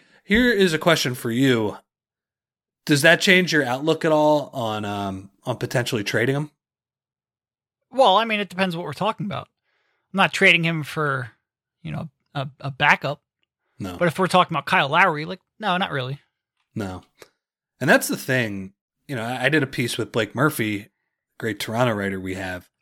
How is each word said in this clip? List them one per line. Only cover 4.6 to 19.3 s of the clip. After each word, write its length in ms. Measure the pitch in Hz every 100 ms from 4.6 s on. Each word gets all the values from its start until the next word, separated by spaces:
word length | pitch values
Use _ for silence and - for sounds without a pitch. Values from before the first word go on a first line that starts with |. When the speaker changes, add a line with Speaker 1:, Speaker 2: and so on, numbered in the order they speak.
| 113 107
Speaker 1:
um, 460 | 104 101 101 95 95 _
on 140 | - 120
potentially 440 | 123 131 120 117
trading 320 | 101 117 123
him? 160 | 139 151 _ _ _ _ _ _ _ _ _ _ _ _ _ _
Speaker 2:
Well, 260 | 247 254 190
I 80 |
mean, 160 | 226 214
it 80 | 202
depends 280 | 180 190 165
what 80 |
we're 80 | 175
talking 320 | 135 196 220 208
about. 220 | - - _ _ _ _ _ _
I'm 40 | 190
not 160 | 175
trading 320 | - 190 170
him 180 | 165 165
for, 480 | 143 - 151 135 120 - _ _ _ _
you 100 | 160
know, 160 | 151 165 _ _
a, 140 | 143 139 -
a 100 | 139
backup. 500 | 135 147 190 139 147 _ _ _ _ _ -
Speaker 1:
No. 180 | 98 -
Speaker 2:
But 100 | 175
if 100 | -
we're 100 | 185
talking 260 | 185 175
about 120 | 156 -
Kyle 220 | 185 143
Lowry, 360 | 160 190 151
like, 160 | 160 190 _ -
no, 180 | 214 180
not 140 | 190
really. 280 | 147 127 139 _ _ _ _ _
Speaker 1:
No. 280 | - 98 92 - _ - _ _ _ _ _
And 100 | 135
that's 180 | 262 277
the 80 | 285
thing. 560 | - 127 113 98 95 - _ _ -
You 80 | 135
know, 80 |
I, 200 | 113